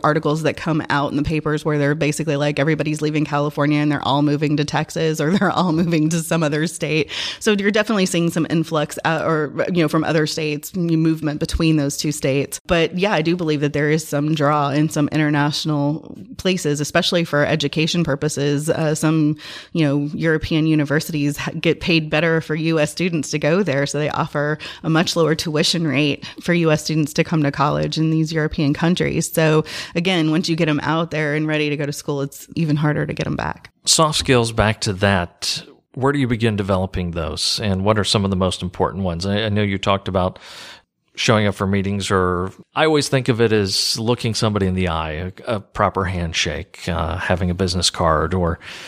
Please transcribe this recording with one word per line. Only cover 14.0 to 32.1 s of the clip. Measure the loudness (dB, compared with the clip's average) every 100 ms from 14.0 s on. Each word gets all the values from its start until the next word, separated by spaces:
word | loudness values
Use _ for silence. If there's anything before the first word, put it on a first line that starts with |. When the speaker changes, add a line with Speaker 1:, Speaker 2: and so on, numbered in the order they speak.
| 0
Speaker 1:
some | -2 0 2
draw | 2 2 2
in | 2 0
some | 2 0
international | 2 0 2 0 -2 -2 0 0 -2 -8 -16 -18 -6
places, | -2 0 0 -2
especially | 0 0 2 0
for | 0 2
education | 2 2 0 0 0 0
purposes. | 0 0 -2 -2 0 0 0
Uh, | 0 0
some, | 0 2 2 2 0 -8 -16 -6
you | 0
know, | 2 2 -2
European | -2 0 0 0 0 2
universities | 2 2 0 -2 -2 -2 -2
ha-, | -6 -2
get | 0 0
paid | 2 0 2
better | 0 2 0
for | 0
U | -2 0 2
S | 0
students | 0 -2 -2 -4
to | -2
go | 0 2
there. | 2 0 0
So | -2
they | -2
offer | -2 -4 -2 -2 -4 -8 -8
a | 0
much | 2 2 2
lower | 2
tuition | 0 -2 0 0 0 0
rate | 0 0 -2 -8 -8
for | 0
U | 2 4
S | 2
students | 0 0 0
to | 0
come | 0 2
to | 0
college | 2 0 0 -2 0
in | 0
these | 2 0
European | -2 -2 0 0
countries. | 2 2 2 0 -2 -2
So | 2 4 4 0 -6 -8 -4
again, | 0 2 2
once | 2 0
you | 0
get | 0
'em | 0
out | 0 -2 -2
there | -2 -2 -2
and | 0
ready | 0 0
to | -2
go | -4
to |
school, | -6 -4